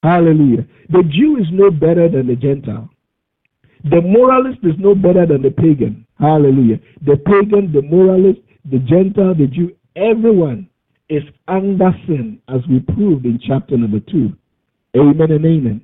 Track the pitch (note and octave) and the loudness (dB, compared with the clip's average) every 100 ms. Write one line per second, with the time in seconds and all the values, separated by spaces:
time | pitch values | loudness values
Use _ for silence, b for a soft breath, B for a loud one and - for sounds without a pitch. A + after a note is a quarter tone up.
0 | E3 F3 E3 D#3 C#3+ A#2 - b b F3 | 2 2 2 4 2 0 -4 b b 0
1 | E3+ D3 D4+ C#4+ E3+ F#3 G3 D#3+ D#3+ E3+ | 0 0 0 0 -2 2 2 2 0 2
2 | E3+ C3+ B2+ B2 C#3 C#3 B2 A2 A2+ _ | 0 0 -4 -4 -2 -4 -6 -12 -14 _
3 | _ _ _ _ _ _ b b D3+ E3+ | _ _ _ _ _ _ b b -2 0
4 | F3 G#3+ B3+ C4 C4 B3+ F3+ D#3 G3 G3 | 2 2 4 2 0 -4 -4 0 0 2
5 | F#3 F3+ E3+ C#3+ C3+ - D#3+ D3 A2+ A2 | 2 2 2 0 -2 0 0 0 -2 -8
6 | _ _ C#3+ D#3 C#3+ C3+ A#2+ A2 b b | _ _ 0 2 2 2 2 -2 b b
7 | C#3+ C#3+ D#3+ G3+ G#3 G#3 F#3+ D3 C#3 F3 | -2 -2 2 0 2 0 0 -2 0 2
8 | F#3+ F#3 F#3+ - _ _ D3 C3 B2+ E3+ | 2 4 2 0 _ _ -6 -6 0 2
9 | F#3+ G3+ F#3+ E3+ C3+ C3+ F3 - _ - | 2 0 0 0 -2 -2 -6 -8 _ -4
10 | G#3 A3 A3+ G3+ D#3 A2 F#2 _ _ _ | -2 0 2 2 0 -4 -14 _ _ _
11 | _ D3+ D3 _ - F#3 G3 F#3 F#3 - | _ -8 -8 _ -6 -4 -2 0 0 -2
12 | - D3+ A2+ G#2+ - C3 B2 B2+ B2 - | -6 -6 -6 -12 -8 -8 -2 -2 -2 -4
13 | G#3 D3 B2 A#2 - C3+ - C3 A#2 G#2 | -2 -2 -2 -6 -4 -6 -4 -4 -2 -4
14 | - E3 A2+ - _ _ _ _ _ B2 | -4 -4 -4 -6 _ _ _ _ _ 2
15 | D3 D3+ D#3+ D#3 D#3+ D#3+ B2 G#2 | 2 2 0 0 0 0 -2 -6